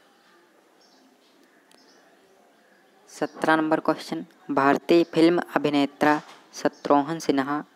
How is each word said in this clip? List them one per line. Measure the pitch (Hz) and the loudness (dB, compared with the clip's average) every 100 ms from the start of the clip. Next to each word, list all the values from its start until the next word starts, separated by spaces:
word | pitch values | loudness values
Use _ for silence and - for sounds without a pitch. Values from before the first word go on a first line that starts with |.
| _ _ _ _ _ _ _ _ _ _ _ _ _ _ _ _ _ _ _ _ _ _ _ _ _ _ _ _ _ _ _ | _ _ _ _ _ _ _ _ _ _ _ _ _ _ _ _ _ _ _ _ _ _ _ _ _ _ _ _ _ _ _
सत्रह | - 147 - - 160 | -10 -10 -4 0 0
नंबर | 156 156 | 0 -2
क्वेश्चन, | - 156 - 165 180 _ - | -2 -4 -6 -10 -12 _ -6
भारतीय | 180 139 143 - 170 | 0 2 2 2 2
फिल्म | 165 165 165 175 - - | 2 2 2 2 -2 -4
अभिनेता | 147 147 139 - 151 151 - - _ - | -2 0 -2 0 0 0 -4 -20 _ -6
शत्रुघ्न | 147 - - 143 139 165 | -6 -4 0 0 0 -6
सिन्हा, | - 139 135 147 - | -4 -2 -2 -6 -8